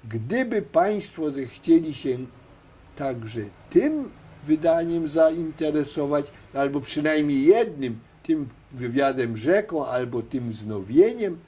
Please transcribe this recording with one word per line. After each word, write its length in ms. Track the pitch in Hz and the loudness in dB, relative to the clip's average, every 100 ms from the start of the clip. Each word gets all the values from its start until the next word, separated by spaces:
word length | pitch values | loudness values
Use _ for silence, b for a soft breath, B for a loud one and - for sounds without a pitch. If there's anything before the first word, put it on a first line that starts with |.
gdyby 580 | 117 113 113 233 247 214 | -8 -8 -2 -2 0 -2
państwo 680 | - 160 190 208 - - 151 | 0 2 2 0 -6 -6 -4
zechcieli 640 | 139 123 - - 165 156 | -4 -8 -8 4 4 4
się 240 | 143 135 123 123 - - - - - - - | -6 -4 -4 -6 -16 -20 -20 -20 -20 -20 -8
także 440 | 139 123 113 113 101 - - | -6 -6 -8 -8 -10 -14 0
tym 400 | 175 277 311 247 - - - 143 | 2 2 -2 -6 -14 -20 -16 -2
wydaniem 640 | 156 165 165 170 170 160 | 2 4 2 2 -2 -2
zainteresować, 1200 | 156 160 165 160 151 156 151 143 - 143 147 143 B B | 4 4 4 -6 -4 -2 0 -2 -4 0 -2 -2 B B
albo 260 | 139 143 139 | -2 -2 -2
przynajmniej 640 | - 151 151 156 147 139 | -4 -2 0 2 2 4
jednym, 560 | 147 220 233 147 127 113 - _ | 6 6 4 -2 -8 -8 -14 _
tym 260 | - 156 131 - _ | -4 -2 -2 -14 _
wywiadem 640 | 131 123 127 139 131 120 110 | -10 -4 0 2 0 -2 -2
Rzeką, 500 | 123 196 208 160 127 | 2 2 0 -4 -2
albo 360 | 127 123 120 | -2 -2 -6
tym 280 | 113 135 120 | -4 -6 -6
wznowieniem 880 | 104 104 104 95 135 214 240 202 170 | -8 -8 -8 0 4 4 4 -6 -6